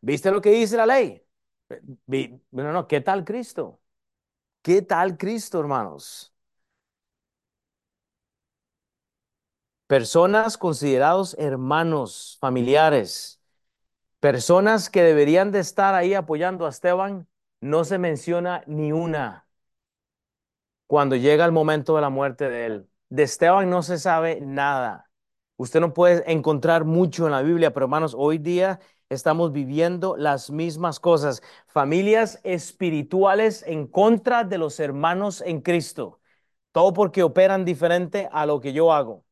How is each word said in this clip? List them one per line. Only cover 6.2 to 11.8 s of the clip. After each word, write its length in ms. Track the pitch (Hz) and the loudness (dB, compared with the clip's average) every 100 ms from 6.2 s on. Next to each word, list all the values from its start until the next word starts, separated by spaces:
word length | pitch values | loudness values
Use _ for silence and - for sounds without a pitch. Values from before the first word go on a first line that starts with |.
| - _ _ _ _ _ _ _ _ _ _ _ _ _ _ _ _ _ _ _ _ _ _ _ _ _ _ _ _ _ _ _ _ _ _ _ _ | -20 _ _ _ _ _ _ _ _ _ _ _ _ _ _ _ _ _ _ _ _ _ _ _ _ _ _ _ _ _ _ _ _ _ _ _ _
Personas 680 | 139 113 165 180 208 220 220 | 0 2 2 4 2 0 -4
considerados 760 | 190 147 143 131 143 180 185 - | -6 -4 0 2 2 0 -2 -6
hermanos, 1000 | 151 131 131 147 | -6 -6 -2 -2